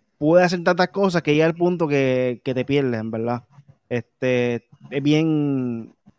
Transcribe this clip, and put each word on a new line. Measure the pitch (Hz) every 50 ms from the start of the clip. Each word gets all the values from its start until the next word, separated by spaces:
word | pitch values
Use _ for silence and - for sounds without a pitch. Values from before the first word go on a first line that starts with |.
| _ _ _ _
puede | 147 151 170 180 185
hacer | 170 185 180 165
tantas | 180 180 175 180 175
cosas | - 196 202 190 175 170
que | - 151 147
llega | 151 156
al | 165 160
punto | 170 175 180 180 165 170 147
que, | 143 139 135 131 127 127 127 127 120 - _
que | 139 123
te | 127 123
pierdes, | - 139 143 139 127 120 110
en | 110 110
verdad. | 110 113 113 120 120 120 - _ _ - _ - _ _ _ _
Este, | 123 120 - _ _ _ 131 127 127 123 123 120 120 117 - _ _ _ - -
es | 123 143 139
bien, | 147 151 156 160 160 156 151 147 143 139 131 127 123 117 113 110 - _ _ _ - _